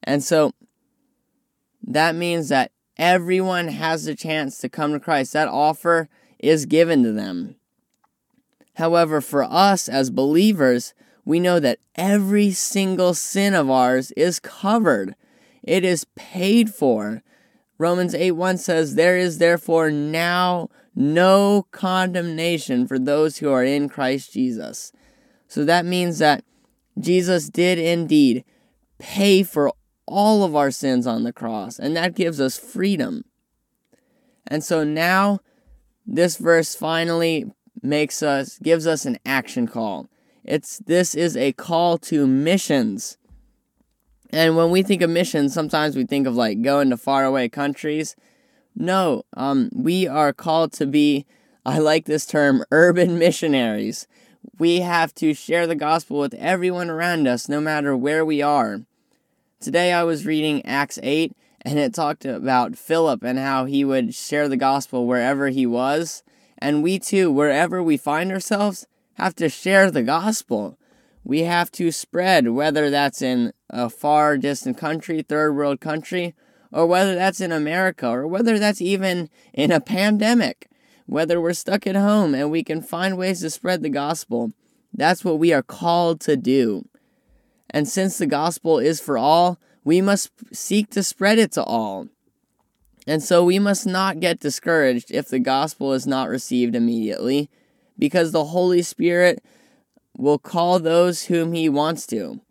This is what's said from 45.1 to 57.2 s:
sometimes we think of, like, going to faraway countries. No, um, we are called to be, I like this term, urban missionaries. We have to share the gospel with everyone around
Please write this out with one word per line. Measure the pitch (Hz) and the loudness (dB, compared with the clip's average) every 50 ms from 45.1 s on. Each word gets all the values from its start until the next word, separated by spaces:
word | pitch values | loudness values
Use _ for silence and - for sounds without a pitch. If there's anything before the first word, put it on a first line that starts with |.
| 165 170 180 165 - 160 143 139 135 | 2 0 -2 0 0 0 0 0 -2
sometimes | 170 160 151 - 156 151 151 139 | -4 -6 -2 -2 -2 -2 0 -2
we | 135 127 | -2 -4
think | 110 - 139 139 | -2 -2 -2 0
of, | 131 120 | 0 0
like, | 120 120 110 104 101 | 0 0 0 0 -2
going | 117 135 139 143 143 135 | 0 0 2 2 2 2
to | 123 | 0
faraway | 117 - - 139 135 135 131 131 135 127 117 | -2 -2 -2 0 2 2 2 0 0 -2 -2
countries. | - - 143 143 143 - - 156 151 151 156 147 - _ _ _ _ _ _ _ _ _ _ _ _ | -4 -4 -6 -6 -6 -6 -6 -6 -4 -4 -6 -8 -10 _ _ _ _ _ _ _ _ _ _ _ _
No, | - 160 170 185 190 190 170 135 113 - _ - | -6 -4 0 0 0 2 0 -2 -2 -6 _ -12
um, | - 127 139 139 135 123 - - | -8 -4 -2 0 0 0 -2 -2
we | - 127 156 175 185 185 | -4 -2 -2 0 0 -2
are | 165 131 151 151 143 139 | -2 0 0 0 0 0
called | _ - 170 156 165 165 151 - | _ -4 -2 0 2 0 0 -2
to | - 156 | -4 -4
be, | 139 135 151 147 147 143 139 143 _ _ _ _ _ _ _ _ | 0 2 2 4 4 2 0 -4 _ _ _ _ _ _ _ _
I | 127 135 156 | -4 -2 2
like | 156 151 151 160 156 | 2 2 2 2 0
this | - 151 156 - | -2 -4 -4 -4
term, | - - 156 147 143 135 127 - _ | -2 0 2 4 4 4 2 0 _
urban | - 156 170 180 170 175 180 175 170 170 | 4 4 6 6 6 4 2 2 2 2
missionaries. | 165 175 - - - 160 143 135 123 113 107 107 107 104 117 - - _ _ _ _ _ _ _ _ - _ _ | 2 2 2 2 0 0 0 2 2 0 -2 -2 -4 -6 -8 -10 -14 _ _ _ _ _ _ _ _ -20 _ _
We | 160 170 170 175 | 0 2 2 2
have | 180 175 175 170 165 170 - | 0 0 0 0 0 0 -4
to | - - 156 151 | -2 -2 -2 -2
share | - - - 156 170 170 | -2 -4 -2 -2 0 0
the | 165 170 | 0 -2
gospel | 151 147 147 160 170 156 _ 147 147 | -4 -2 0 -2 -2 -2 _ -4 -4
with | 143 139 - | -4 -4 -6
everyone | - - 156 185 185 175 180 180 175 180 170 | -6 -4 -2 -2 0 0 -2 -2 -2 -6 -6
around | 165 160 170 175 175 165 | -4 -4 -2 -2 0 0